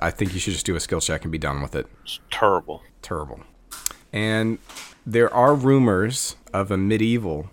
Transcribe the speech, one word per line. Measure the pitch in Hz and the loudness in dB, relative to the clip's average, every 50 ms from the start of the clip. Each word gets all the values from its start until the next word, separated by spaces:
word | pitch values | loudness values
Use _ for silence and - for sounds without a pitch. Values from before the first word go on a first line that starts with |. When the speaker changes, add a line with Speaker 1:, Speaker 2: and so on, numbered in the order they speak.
| - | -4
Speaker 1:
I | 85 | -4
think | - - 104 92 92 | -2 -2 -4 -4 -4
you | 90 | -6
should | - 104 90 | -6 -6 -6
just | - - | -4 -4
do | - 87 | -4 -4
a | 80 | -4
skill | - - 90 80 | -4 -4 -4 -4
check | - - 78 76 - | -2 -4 -4 -4 -6
and | 82 | -6
be | 80 78 | -6 -4
done | 73 71 71 71 69 | -4 -4 -4 -4 -6
with | 67 - | -6 -6
it. | 69 - - - _ - | -8 -8 -10 -14 _ -16
Speaker 2:
It's | - - - _ _ | -16 -16 -16 _ _
terrible. | - - 113 101 95 85 - - 78 - - - _ _ | 0 2 4 4 4 2 0 -6 -10 -14 -16 -20 _ _
Speaker 1:
Terrible. | - - 87 78 76 65 50 - - - _ _ _ _ - - - - - - _ _ - | -12 -8 -8 -8 -8 -10 -14 -18 -20 -20 _ _ _ _ -12 -8 -8 -8 -8 -10 _ _ -4
And | 104 107 110 110 110 110 113 113 - - - - - - - - _ _ | -4 -2 0 0 0 0 -2 -4 -6 -10 -16 -18 -18 -18 -20 -20 _ _
there | - 110 117 117 107 - | 0 2 2 2 4 4
are | 120 123 139 147 | 6 6 6 6
rumors | 139 127 135 135 135 127 113 95 90 104 113 131 - - - - - _ - - | 4 4 6 6 6 6 6 4 2 2 0 -2 -4 -6 -8 -8 -12 _ -6 -4
of | 98 98 98 | -2 -2 0
a | 98 | 0
medieval | 95 98 101 110 107 113 113 120 117 104 87 76 73 82 92 | 0 2 2 2 2 2 2 0 0 -2 -4 -6 -6 -8 -12